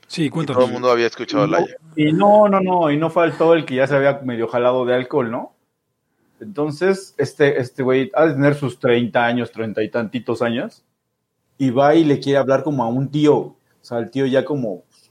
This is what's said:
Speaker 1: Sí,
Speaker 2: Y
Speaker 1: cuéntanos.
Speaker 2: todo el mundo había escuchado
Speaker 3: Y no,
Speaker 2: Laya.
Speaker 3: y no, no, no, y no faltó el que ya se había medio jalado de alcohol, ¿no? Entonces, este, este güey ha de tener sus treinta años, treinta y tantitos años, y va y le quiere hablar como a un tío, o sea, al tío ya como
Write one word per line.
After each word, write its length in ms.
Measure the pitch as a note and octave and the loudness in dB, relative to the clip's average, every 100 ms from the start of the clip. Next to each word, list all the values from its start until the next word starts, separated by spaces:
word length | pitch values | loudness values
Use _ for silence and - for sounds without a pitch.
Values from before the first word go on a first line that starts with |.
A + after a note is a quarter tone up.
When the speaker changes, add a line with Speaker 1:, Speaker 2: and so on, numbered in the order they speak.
| _ | _
Speaker 1:
Sí, 180 | - D3 | -6 -4
Speaker 2:
Y 40 | |
Speaker 1:
cuéntanos. 280 | C#3 C3+ B2+ | -4 -4 0
Speaker 2:
todo 80 | B2+ | 0
el 60 | |
mundo 160 | B2 B2 | 0 0
había 160 | A#2+ A#2 | 2 0
escuchado 380 | - A2+ G#2+ G2+ | -4 -4 0 2
Speaker 3:
Y 40 | |
no, 80 | - | 2
Speaker 2:
Laya. 160 | F#3+ - - D#3 | -2 -6 -12 -2
Speaker 3:
y 160 | D3+ | 0
no, 340 | E3 G3+ G#3 G#3 | 2 4 6 4
no, 120 | G3 | 2
no, 300 | F#3 F3+ D#3+ | 0 0 0
y 60 | D3 | 0
no 120 | D#3+ | 0
faltó 440 | F3 E3 - E3 E3 | 0 0 2 2 2
el 100 | C#3 | 2
que 100 | B2+ | -2
ya 120 | C3+ | 0
se 80 | C#3+ | 2
había 240 | C#3 C#3 | 2 0
medio 240 | B2+ A#2 A2+ | -6 -4 -4
jalado 380 | B2 B2 B2+ B2 | 0 0 0 0
de 80 | B2 | -2
alcohol, 340 | B2+ D3+ A#2+ | 0 -2 -2
¿no? 220 | B2 A3+ _ _ _ _ _ _ _ _ _ | -6 -10 _ _ _ _ _ _ _ _ _
Entonces, 720 | G#2+ G#2 D3+ C#3+ F#3 F#3+ - - | -14 -6 -6 -2 -2 -2 -6 -6
este, 420 | - - C#3+ C3+ | -6 0 0 0
este 240 | B2 - | -4 -4
güey 280 | B2+ C3 C3 C#3+ | 0 0 0 2
ha 120 | D#3+ | 2
de 60 | |
tener 220 | C#3 C#3+ D3 | 4 0 2
sus 240 | C3 - | -4 -4
treinta 460 | C3 A#2+ A#2+ B2 A#2+ | 0 0 0 0 0
años, 260 | B2 A#2 | -2 -4
treinta 300 | - A2+ G2+ | -8 -8 -4
y 60 | G#2+ | -4
tantitos 520 | A#2+ A2 B2 A2 A#2 | -4 -6 -8 -6 -4
años, 400 | A#2 A#2 G#3 - _ _ _ _ _ _ _ _ | -2 -4 -8 -12 _ _ _ _ _ _ _ _
y 140 | C3+ | -2
va 240 | A#2+ C#3+ E3 | 2 4 4
y 100 | D#3 | 4
le 140 | C3+ | 0
quiere 180 | C#3+ C#3 | 0 0
hablar 260 | B2+ C3+ | 2 0
como 200 | C#3+ C#3+ | 0 -2
a 40 | A#2 | -2
un 220 | B2 C#3 | -2 -4
tío, 260 | D3 D3 B2+ | 0 2 2
o 220 | - - _ _ | 0 -14 _ _
sea, 160 | - A#2+ | -10 -8
al 140 | A2+ | -6
tío 140 | C3+ C3+ | -4 0
ya 180 | C3 B2+ | 0 -2
como 380 | D3 A2+ F2+ _ _ _ | -4 -6 -8 _ _ _